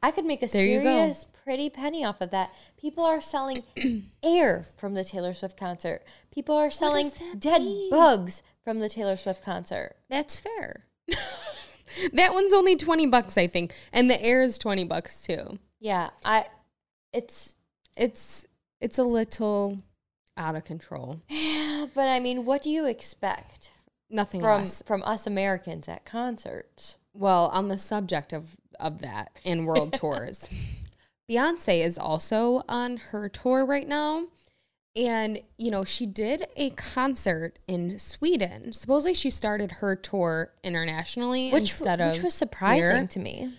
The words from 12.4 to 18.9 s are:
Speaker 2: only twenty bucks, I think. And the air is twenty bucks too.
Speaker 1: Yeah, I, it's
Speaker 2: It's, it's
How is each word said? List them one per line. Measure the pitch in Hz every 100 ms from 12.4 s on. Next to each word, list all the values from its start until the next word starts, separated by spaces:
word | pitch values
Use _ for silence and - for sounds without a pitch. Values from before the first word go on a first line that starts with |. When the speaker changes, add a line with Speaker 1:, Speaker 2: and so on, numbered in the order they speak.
| 392
Speaker 2:
only | 392 381 359
twenty | - 330 302
bucks, | 240 190 -
I | 180
think. | 175 175 - -
And | 233 247
the | 247
air | 220 254
is | 262 240
twenty | 220 196
bucks | 175 - - -
too. | - 165 - 202 _ _
Speaker 1:
Yeah, | 214 190 165 - -
I, | 220 - - _ _ _ _ _
it's | 240 233 - - - _ _ _ -
Speaker 2:
It's, | 240 - - - - _ _ _
it's | 233